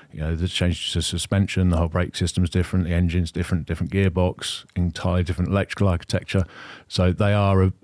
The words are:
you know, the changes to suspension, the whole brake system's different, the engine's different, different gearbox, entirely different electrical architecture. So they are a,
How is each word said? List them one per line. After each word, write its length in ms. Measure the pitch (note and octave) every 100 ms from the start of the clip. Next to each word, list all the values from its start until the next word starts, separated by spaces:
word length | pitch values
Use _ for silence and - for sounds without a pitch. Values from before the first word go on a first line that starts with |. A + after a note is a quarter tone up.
| -
you 80 | -
know, 140 | D#2 E2
the 120 | F2
changes 460 | - F2+ E2 -
to 80 | F2
suspension, 680 | - F2 - G2 G2 F#2+ F#2
the 60 | F2
whole 120 | E2+
brake 260 | F2 F2 -
system's 340 | F2+ - F2
different, 360 | F2+ F2 F#2 E2+
the 80 |
engine's 360 | F2 F2 F2+ E2
different, 360 | E2+ F2 F2 C#2+
different 240 | E2 D#2+
gearbox, 720 | F#2+ F#2+ E2+ F2+ - - - - F2+
entirely 480 | F2 - F2+ F2+
different 280 | F2 F2+ E2+
electrical 380 | G2 G2 - G2
architecture. 560 | E2+ - F#2+ - F#2+ F2+ - - - -
So 240 | - F2+
they 220 | F2 G2+
are 280 | G#2 G2 F#2+
a, 120 | F#2+ -